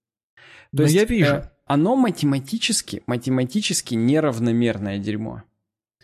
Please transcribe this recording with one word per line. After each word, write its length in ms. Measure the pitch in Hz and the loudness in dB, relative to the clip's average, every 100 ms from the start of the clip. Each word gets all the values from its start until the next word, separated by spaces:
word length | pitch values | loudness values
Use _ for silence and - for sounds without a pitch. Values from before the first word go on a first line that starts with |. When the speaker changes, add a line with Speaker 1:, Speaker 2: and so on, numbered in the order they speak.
| _ _ _ | _ _ _
Speaker 1:
То 60 | _ - - - | _ -20 -20 -6
Speaker 2:
Ну, 100 | 139 | 2
Speaker 1:
есть, 120 | 151 | 4
Speaker 2:
я 100 | 180 | 4
вижу. 300 | 226 226 147 | 4 2 2
Speaker 1:
э, 140 | 135 - _ | 0 -6 _
оно 300 | - 143 185 | -2 0 2
математически, 1080 | 262 233 - 147 131 131 233 - - - 101 - | 2 2 2 0 -2 -4 -6 -2 -4 -4 -10 -6
математически 880 | 123 131 131 123 214 - - - | -4 0 0 0 -2 -2 -4 -2
неравномерное 1040 | 117 117 156 151 113 120 117 120 104 101 101 | 0 2 2 0 0 0 2 2 0 -4 -4
дерьмо. 440 | 101 104 73 60 - _ _ _ _ _ | -4 -6 -8 -12 -18 _ _ _ _ _